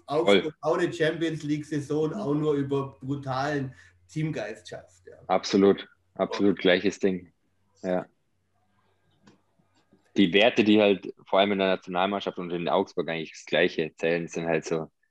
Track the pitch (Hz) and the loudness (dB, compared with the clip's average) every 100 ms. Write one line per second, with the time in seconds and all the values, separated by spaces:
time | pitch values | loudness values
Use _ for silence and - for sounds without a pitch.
0 | - 147 - - 160 - 151 175 165 123 | -4 0 4 4 2 -4 -2 0 -2 0
1 | 156 165 165 156 147 151 147 151 131 151 | -2 -2 -4 -4 -4 -6 -4 -8 -4 -2
2 | 156 - 139 147 151 143 135 139 135 - | -2 -4 -4 -2 0 -2 -2 -4 -4 -10
3 | 131 139 135 127 143 147 131 - - _ | -8 -6 -4 -4 -4 -4 -6 -10 -20 _
4 | _ 156 156 131 107 110 - - - _ | _ -6 -4 -4 -8 -12 -14 -18 -18 _
5 | - - - 92 - 101 98 95 - _ | -20 -18 -2 -2 2 6 6 4 -2 _
6 | _ - 95 - 101 87 92 92 98 - | _ -4 -4 0 0 2 2 2 2 0
7 | 98 92 87 _ _ _ _ _ 95 90 | -2 -2 -8 _ _ _ _ _ -4 -4
8 | - _ _ _ _ _ _ _ _ _ | -4 _ _ _ _ _ _ _ _ _
9 | _ _ _ _ _ _ _ _ _ _ | _ _ _ _ _ _ _ _ _ _
10 | _ - 92 98 117 - 107 107 104 95 | _ 2 4 6 4 4 4 6 4 2
11 | - - - 95 101 98 95 92 - 90 | -2 -16 -2 2 2 2 0 0 -4 -2
12 | 98 101 95 - 87 87 82 87 98 - | -2 -2 -6 -8 -8 -6 -2 -2 -2 -6
13 | 76 82 78 - - 78 90 - 78 - | -6 -6 -8 -14 -4 0 0 0 -6 -4
14 | 82 85 82 85 82 80 - 82 78 _ | -2 -2 -4 -6 -2 -2 -2 -6 -6 _
15 | _ | _